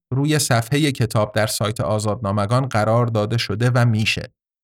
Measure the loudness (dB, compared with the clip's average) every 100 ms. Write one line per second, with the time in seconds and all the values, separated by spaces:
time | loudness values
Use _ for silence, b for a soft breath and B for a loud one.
0 | -6 -2 0 0 2 0 0 0 0 0
1 | 0 0 0 0 -2 0 -4 -2 -2 -2
2 | -2 -4 -2 0 0 0 0 0 2 2
3 | 2 0 0 -2 -2 0 2 2 2 2
4 | 0 -2 -8 _ _ _